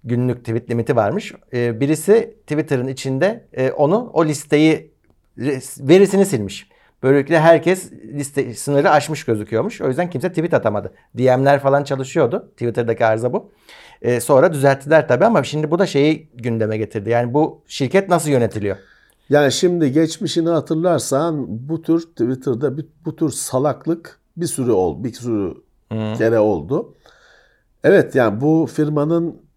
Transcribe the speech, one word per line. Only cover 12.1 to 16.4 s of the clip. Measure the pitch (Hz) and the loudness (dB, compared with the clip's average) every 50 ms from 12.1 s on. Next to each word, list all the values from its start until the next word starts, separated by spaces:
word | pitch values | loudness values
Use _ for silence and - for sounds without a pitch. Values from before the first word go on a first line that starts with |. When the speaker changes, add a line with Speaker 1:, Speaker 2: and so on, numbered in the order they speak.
| - 165 143 - 160 233 - - | 0 0 2 2 0 -6 -8 -12
Speaker 1:
Twitter'daki | _ _ 120 117 110 127 120 113 113 - 120 | _ _ -6 -4 -2 -2 -2 -2 0 0 2
arıza | 110 110 113 117 127 143 | 2 2 0 -2 -2 -4
bu. | 220 - - _ _ _ - - - - - - _ | -4 -8 -10 _ _ _ -20 -20 -20 -20 -20 -20 _
E, | - 120 123 117 | -2 -2 -2 -2
sonra | - - 143 131 151 185 156 | 2 4 4 6 6 4 2
düzelttiler | 139 135 139 135 135 - 143 160 160 - | 2 2 2 2 2 0 4 4 4 4
tabii | 156 123 127 185 | 2 2 2 4
ama | 233 233 165 131 | 2 2 2 0
şimdi | - 143 151 151 143 | -2 -4 -6 -2 -2
bu | 165 175 | 0 0
da | 196 | 0
şeyi | - - 139 143 151 160 151 - _ _ | 0 2 2 2 2 0 -2 -8 _ _
gündeme | 120 | -8